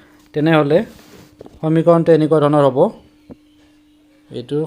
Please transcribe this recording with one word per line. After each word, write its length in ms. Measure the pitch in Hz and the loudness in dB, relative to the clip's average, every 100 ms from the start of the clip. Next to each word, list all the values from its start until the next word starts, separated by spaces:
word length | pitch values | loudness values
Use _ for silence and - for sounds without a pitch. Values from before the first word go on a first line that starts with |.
| _ _ _ | _ _ _
তেনেহ'লে 460 | 151 156 160 143 170 226 - - - - _ - - | -4 0 0 2 0 -2 -16 -20 -20 -20 _ -20 -10
সমীকৰণটো 480 | 156 160 156 170 165 156 | -2 0 2 2 2 2
এনেকুৱা 200 | 156 156 | 2 0
ধৰণৰ 200 | 147 151 139 | 0 2 0
হ'ব, 120 | 127 208 - _ _ _ - _ _ _ _ _ _ _ _ _ 123 | 0 -2 -4 _ _ _ -20 _ _ _ _ _ _ _ _ _ -16
এইটোৰ 240 | 120 143 | -8 -8